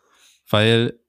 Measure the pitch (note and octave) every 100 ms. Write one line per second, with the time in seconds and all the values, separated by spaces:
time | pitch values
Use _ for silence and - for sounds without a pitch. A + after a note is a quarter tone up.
0 | _ _ _ _ - G#2+ A2 A#2 A#2 -